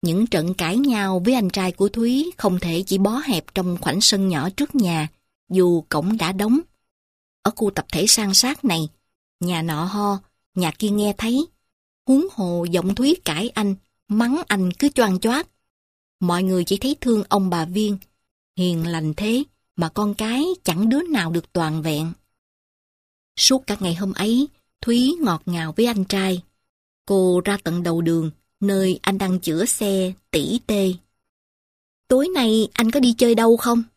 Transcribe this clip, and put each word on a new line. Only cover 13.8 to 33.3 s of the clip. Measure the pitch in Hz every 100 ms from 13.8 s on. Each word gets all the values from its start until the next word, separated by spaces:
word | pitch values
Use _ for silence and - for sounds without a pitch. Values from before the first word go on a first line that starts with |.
| _ _ _
mắng | 208 233 285 359
anh | 202 185
cứ | 175 285
choang | 277 220 185
choác. | 226 262 - _ _ _ _ _ _ _
Mọi | 180 175
người | 190 185
chỉ | 175 196
thấy | 262 294
thương | 254 220 196
ông | 202 190
bà | 175
Viên. | 160 185 214 196 - _ _ _ _ -
Hiền | 180 170 165
lành | 165 156
thế | 156 208 240 294 _ _ -
mà | 165
con | 202 208
cái | 202 220 240 330 359
chẳng | - 165 220
đứa | 277
nào | 349 285 170
được | 170 -
toàn | 180 160 156
vẹn. | 156 151 160 170 _ _ _ _ _ _ _ _ _ _ _ -
Suốt | - 262 -
cả | 202
ngày | 185
hôm | 170 196
ấy, | 190 196 240 285 _ _ _
Thúy | - 233 254 339
ngọt | 277 165 -
ngào | 175 160 156
với | 240
anh | 214
trai. | 190 196 190 180 - _ _ _ _ _ -
Cô | 196 185 180
ra | 175 202
tận | - 170
đầu | 175 165
đường, | 165 165 160 - _ _
nơi | 196 196 190 185
anh | - 196
đang | 190 185
chữa | 175 160
xe | 240 - 208 190 185 185 _
tỉ | 160 147 233 -
tê. | 208 190 180 _ _ _ _ _ _ _ _ _ _ _
"Tối | 254 311
nay | 359 233 220 220
anh | - 226
có | 269
đi | 247 226
chơi | 240